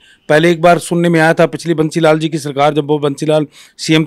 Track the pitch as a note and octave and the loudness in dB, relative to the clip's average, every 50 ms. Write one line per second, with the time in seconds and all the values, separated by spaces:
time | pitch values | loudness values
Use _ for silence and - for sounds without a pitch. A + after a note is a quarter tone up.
0 | _ _ _ _ _ - D3+ D3+ E3 E3+ F3 D#3 D#3+ F3 F3 D#3+ - - F3 E3+ | _ _ _ _ _ 0 0 2 2 2 0 2 4 2 2 2 0 -4 -2 -2
1 | E3+ F3 E3+ D#3+ D#3 D#3+ E3 E3+ E3 D3 - D3+ - E3+ E3 D3+ D#3 D#3 - E3+ | 0 0 2 2 2 2 2 2 0 0 -2 -6 -6 -4 -2 -2 -2 -2 -2 0
2 | D#3+ D#3 D#3 D#3+ D#3 D#3+ C#3+ D#3 B2+ D3 C3+ C#3 C#3+ D3+ D3+ D3+ D3 C#3 D3+ D3 | 2 2 2 2 0 -4 -6 -6 -8 -8 -4 0 0 0 0 -2 -2 -2 -2 -2
3 | C#3+ D3 C#3 - D#3 D3+ D3+ D#3 D3+ - - - - - _ - - - D#3+ D#3 | -2 -4 -4 -4 -4 -2 0 -2 -2 -4 -8 -18 -20 -20 _ -12 -4 0 0 0
4 | D#3+ | 0